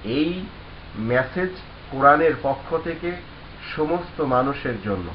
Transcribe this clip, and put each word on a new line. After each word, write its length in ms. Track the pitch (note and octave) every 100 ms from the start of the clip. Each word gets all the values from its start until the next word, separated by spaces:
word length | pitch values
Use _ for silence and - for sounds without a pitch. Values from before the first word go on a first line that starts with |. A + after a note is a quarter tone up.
এই 420 | G2+ C3 D#3 F3+ G3+ - - - - -
মেসেজ 540 | A2 B2 B2+ F3+ F#3 - - - -
কোরআনের 400 | C3+ C#3 D3 E3 D3+
পক্ষ 340 | C#3+ C3+ - D#3+
থেকে 280 | E3 D#3+ F3 F3+ - - - - - -
সমস্ত 460 | D3+ F3 E3+ -
মানুষের 520 | D3 B2+ C3 C#3 C3+ A2+
জন্য। 280 | G2+ F#2+ F2